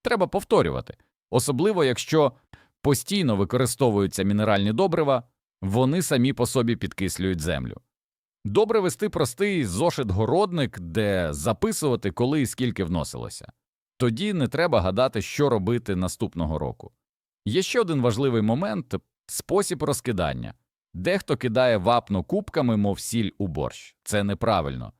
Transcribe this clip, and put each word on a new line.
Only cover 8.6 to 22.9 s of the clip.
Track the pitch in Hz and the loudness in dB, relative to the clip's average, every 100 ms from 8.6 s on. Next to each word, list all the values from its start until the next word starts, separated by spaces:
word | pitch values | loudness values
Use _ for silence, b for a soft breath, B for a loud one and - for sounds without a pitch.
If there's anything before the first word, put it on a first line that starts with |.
| 220 226 | 2 2
вести | 180 - 208 | 0 -2 -4
простий | 165 127 - 202 185 | -2 -4 0 0 0
зошит-городник, | 110 90 170 - 113 92 110 165 202 175 127 - | -2 0 0 0 -2 0 2 2 2 0 -4 -6
де | 85 92 104 95 82 | -6 -2 0 0 -2
записувати, | 71 82 107 220 - 151 117 - | -2 -2 0 -2 0 -2 0 -2
коли | - 123 151 | 0 0 2
і | |
скільки | 120 - 123 - | -2 -2 -4 -2
вносилося. | 87 87 69 62 55 - - _ _ _ _ _ | -2 -2 -4 -8 -12 -14 -20 _ _ _ _ _
Тоді | 123 113 208 | 0 0 -2
не | 185 127 | 0 0
треба | - 170 117 | 0 2 4
гадати, | 90 95 131 110 | 2 2 0 0
що | - - 143 | -6 0 2
робити | 110 92 120 - | 2 0 -2 -2
наступного | 90 90 - 113 85 78 78 | -2 -2 -4 -6 -2 -4 -2
року. | 69 - - _ _ _ _ _ | -6 -8 -18 _ _ _ _ _
Є | 104 143 | -2 -2
ще | 190 254 | 0 0
один | 196 147 | 0 2
важливий | 120 107 139 117 | 2 2 2 2
момент — | 107 127 202 208 - 95 _ _ - | 2 0 -2 -6 -6 -8 _ _ -12
спосіб | - - 185 202 135 | -12 -2 0 0 -2
розкидання. | 151 135 127 101 78 64 55 - _ _ _ | -2 -2 -2 -2 -2 -4 -10 -14 _ _ _
Дехто | 87 92 190 - 131 | -6 -2 -2 -2 -2
кидає | 123 117 127 110 | 0 2 4 4
вапно | 92 120 - 98 | 2 2 0 -4
кубками, | - 196 202 160 127 107 | -2 -4 -2 0 2 2
мов | 101 | 2